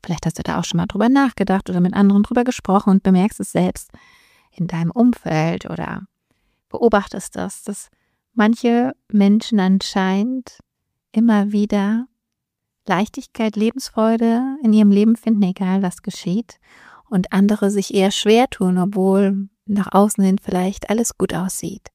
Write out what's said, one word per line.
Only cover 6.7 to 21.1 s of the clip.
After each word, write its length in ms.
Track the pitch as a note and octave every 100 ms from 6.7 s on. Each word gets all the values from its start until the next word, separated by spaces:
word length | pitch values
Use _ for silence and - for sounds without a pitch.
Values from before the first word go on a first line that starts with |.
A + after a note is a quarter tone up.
| - A#3 G#3+ G3 G3+ - -
das, 260 | F#3 -
dass 280 | - G3+ - _ _ _ _
manche 600 | - G#3+ A#3 A#3+ A#3 B3+ - _
Menschen 500 | G#3 G3+ G#3 - G#3+
anscheinend 1000 | F#3 F#3+ - G3+ F#3+ F#3+ A3+ C4 A#3+ _ _ _ _ _ _
immer 400 | A3 A#3 G#3 G3+
wieder 540 | G#3 G#3 G3+ G3 A3+ B3+ _ _ _ _ _ _ _ -
Leichtigkeit, 680 | F3+ G#3+ - - - A3 G#3+
Lebensfreude 1000 | A3 C4 - - A3 A3+ A3+ A#3 C4 C#4
in 100 | A#3+
ihrem 180 | G#3+ G#3
Leben 260 | G3+ A3 A#3
finden, 260 | - G#3+
egal 400 | F#3+ F#3+ F#3 F#3+
was 200 | F#3+ -
geschieht, 560 | - - F3+ F#3+ A#3 - _ - - - _
und 240 | G3 F#3+
andere 380 | F#3+ G3+ G#3 G3+
sich 220 | G3+ F#3+
eher 180 | G3+ F#3+
schwer 380 | - G#3 A3 C4
tun, 300 | - F#3 F3+
obwohl 720 | G3+ G3+ F#3+ F#3+ G3+ G3 G3 _ -
nach 260 | G3+ F#3+
außen 320 | F#3+ G#3 -
hin 140 | F#3+ F#3+
vielleicht 520 | - F3+ F#3 G3+ -
alles 280 | A3 A#3